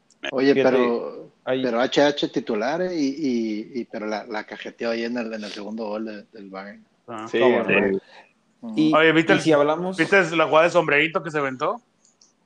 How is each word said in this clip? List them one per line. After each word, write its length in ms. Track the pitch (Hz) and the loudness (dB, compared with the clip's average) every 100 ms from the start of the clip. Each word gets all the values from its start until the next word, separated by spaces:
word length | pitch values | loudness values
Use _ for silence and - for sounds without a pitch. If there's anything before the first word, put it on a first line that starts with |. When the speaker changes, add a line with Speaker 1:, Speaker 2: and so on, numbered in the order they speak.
| _ _ 139 | _ _ -6
Speaker 1:
Oye, 220 | 135 139 | 2 4
Speaker 2:
Fíjate, 220 | 135 131 127 | 6 4 4
Speaker 1:
pero, 540 | 123 117 - - 165 _ | 2 0 -4 -10 -16 _
Speaker 2:
ahí 180 | 131 131 | -4 -2
Speaker 1:
pero 180 | 127 113 | 0 0
H 220 | 131 156 | 2 4
H 260 | 147 143 160 | 2 2 -2
titular, 520 | - - 107 120 165 | -4 -4 -2 -2 -2
¿eh? 140 | 185 170 | -2 -2
Y, 100 | 135 | -2
y, 760 | 139 143 120 110 104 113 123 | -2 -2 0 -2 -6 -8 -10
y, 40 | |
pero 220 | 107 113 107 | -8 -8 -6
la, 180 | 104 110 | -6 -6
la 160 | 107 | -10
cajeteó 460 | - 104 110 - 117 | -10 -14 -14 -8 -4
ahí 140 | 117 | -4
en 120 | 117 120 | -4 -6
el, 140 | 110 | -6
en 120 | 110 | -8
el 60 | 104 | -10
segundo 360 | 107 101 113 104 | -12 -10 -8 -6
gol 200 | 107 110 | -6 -8
de, 160 | 104 101 | -12 -16
del 180 | 110 98 | -20 -16
Bayern. 340 | 95 101 110 _ _ - | -14 -14 -18 _ _ -14
Speaker 3:
Ah. 200 | 110 113 | -12 -4
Speaker 4:
Sí, 80 | 117 | 2
Speaker 2:
Cómo 200 | 127 120 | 2 2
no. 40 | 107 | 2
Speaker 4:
sí. 300 | 101 101 95 - - - _ _ _ | 0 0 -2 -8 -20 -20 _ _ _
Speaker 1:
Ujú. 120 | 113 110 | -6 0
Speaker 2:
Y, 160 | 156 | 4
Speaker 3:
Oye, 180 | 156 160 | 6 6
¿viste 200 | 156 165 | 4 4
Speaker 2:
y 40 | 185 | 2
Speaker 3:
el, 60 | |
Speaker 2:
si 100 | 156 | 4
hablamos 440 | 147 147 160 185 185 | 4 2 0 -4 -2
Speaker 3:
viste 200 | 160 196 165 | 2 2 4
la 120 | 165 151 | 2 4
jugada 180 | 151 | 4
de 60 | 170 | 4
sombrerito 500 | 175 156 143 160 180 | 4 2 2 2 -2
que 80 | 160 | -4
se 80 | 151 | -4
aventó? 420 | 139 127 160 233 _ _ _ _ _ _ | -4 -4 -4 -6 _ _ _ _ _ _